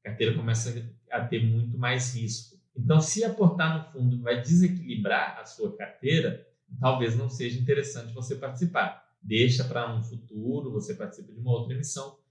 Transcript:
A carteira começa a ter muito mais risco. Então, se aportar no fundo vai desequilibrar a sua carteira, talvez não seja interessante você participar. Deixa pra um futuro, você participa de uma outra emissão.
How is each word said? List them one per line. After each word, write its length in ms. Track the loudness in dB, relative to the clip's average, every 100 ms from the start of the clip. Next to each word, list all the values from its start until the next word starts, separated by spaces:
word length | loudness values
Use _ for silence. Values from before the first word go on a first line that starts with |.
A 60 | -10
carteira 260 | 0 0
começa 560 | 2 0 0 -2 -6 -10 -14 _
a 100 | -4 -2
ter 180 | 2
muito 320 | 4 4 0 0
mais 380 | 0 0 -2
risco. 420 | -4 -4 -6 -10 -20 _
Então, 260 | -2 4 6
se 200 | 4 2
aportar 540 | 0 4 4 6 2 0
no 160 | -4
fundo 260 | 0 0 2
vai 180 | 0 0
desequilibrar 1000 | 4 6 6 2 -4 -4 0 0 0 -6
a 60 |
sua 320 | -16 -6 -6 -6
carteira, 720 | -12 -4 2 2 2 -4 -12 _ _ 0
talvez 340 | 2 2 2
não 140 | 0 -2
seja 320 | -4 -4 -2
interessante 540 | 0 0 -2 -8 -12
você 220 | -10 -8 -8
participar. 680 | -8 -2 -2 0 -2 -4 _ _
Deixa 420 | -2 4 4 4
pra 320 | 0 -4 -4
um 80 | -4
futuro, 680 | -6 -10 -12 -8 -4 -4 -4
você 220 | -6 -6
participa 380 | -8 -10 -12 -18
de 60 | -6
uma 120 | 0
outra 240 | 0 -2
emissão. 420 | -6 -6 -8 -10 -16 _